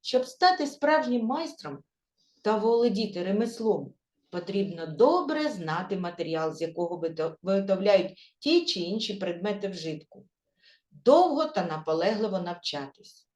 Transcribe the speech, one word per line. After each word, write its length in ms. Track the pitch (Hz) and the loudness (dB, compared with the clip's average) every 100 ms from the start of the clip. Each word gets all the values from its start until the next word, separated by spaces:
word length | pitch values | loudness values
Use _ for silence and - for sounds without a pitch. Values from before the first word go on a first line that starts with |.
Щоб 260 | - 254 254 | 0 0 0
стати 400 | - 359 370 285 | 2 4 4 -2
справжнім 600 | - 285 311 247 247 220 | 0 2 4 2 0 0
майстром 520 | 285 330 - 151 139 _ _ _ _ _ _ | -2 -6 -10 -12 -14 _ _ _ _ _ _
та 140 | 214 214 | 0 2
володіти 680 | 220 233 240 196 214 180 | 4 4 4 2 -4 -4
ремеслом, 680 | 180 202 233 - 220 175 139 _ _ _ _ | -2 0 0 -2 0 0 -2 _ _ _ _
потрібно 560 | 175 175 196 190 165 160 | -10 -4 -2 -2 -4 -10
добре 640 | 151 254 349 285 311 302 | 4 6 6 2 -2 -2
знати 480 | 214 160 165 185 196 | -4 -4 -4 -4 -4
матеріал, 580 | 175 175 160 160 160 | -6 -6 -4 -2 -2
з 60 | 156 | -4
якого 360 | 165 165 170 170 | -6 -4 -6 -4
вито-, 400 | 165 160 156 - | -6 -4 -6 -4
виготовляють 920 | 175 196 196 190 196 196 180 - - _ | -2 -2 0 0 4 4 4 -8 -20 _
ті 280 | 277 339 339 | 2 2 2
чи 140 | 196 | -4
інші 340 | 170 214 220 | -4 -4 -6
предмети 540 | 196 190 170 196 202 196 | -6 -6 -4 -4 -4 -6
вжитку. 580 | 180 160 156 - - - _ _ _ _ _ _ | -8 -8 -8 -12 -20 -20 _ _ _ _ _ _
Довго 540 | - - 294 359 285 | -4 4 6 6 2
та 200 | 311 - | -2 -2
наполегливо 760 | 175 156 160 160 185 220 214 190 | -4 -4 -2 0 0 0 -2 -4
навчатись. 920 | 175 175 - 147 143 _ - - _ | -6 -8 -8 -8 -10 _ -20 -20 _